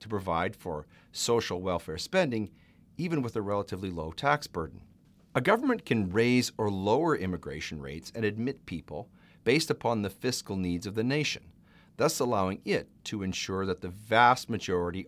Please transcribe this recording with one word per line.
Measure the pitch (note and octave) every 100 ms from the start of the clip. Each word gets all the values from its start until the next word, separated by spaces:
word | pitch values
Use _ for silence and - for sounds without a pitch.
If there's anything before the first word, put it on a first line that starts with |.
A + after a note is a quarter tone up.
to | G#2+
provide | G#2 F#2 E2 F#2+
for | - F2+ D2+ - - -
social | - - A#2 - F2+
welfare | F#2 F2 - D#2+
spending, | - F#3 D#3+ A2+ G2+ - - - - -
even | F3 D#3+
with | A#2 A2+
a |
relatively | G2+ G2+ G2+ F#2+ F#2+
low | E2 D#2+
tax | - C#3 D3 -
burden. | F2 D2+ - - - _ _ _ C3
A |
government | C3+ A3+ C#4 A#3 -
can | A2+ F#2
raise | G2+ A#2+ B2 A#2 -
or | G#2
lower | G2 G2 B2+ E3 C#3
immigration | F#2 E2+ D2 D2 - D#2
rates | C#2 D#2+ -
and | - G#2+
admit | G#2+ B2 - -
people | E2 - D2+ - - - - A2+
based | C#3 -
upon | - A#2 A2+
the | G2
fiscal | - B2+ B2 - F#2+
needs | F2+ F2 G2+
of | A2
the | A#2+
nation, | D3+ C#3+ - - - - - - -
thus | D3 -
allowing | B2 G#2 F#2 G2 -
it | D#3 - - -
to | G#2+
ensure | F#2+ F2 - F#2+ F#2+
that | F2+
the | F#2
vast | G2 G#2+ A2 B2 B2+ -
majority | A2 - F2+ F2 F#2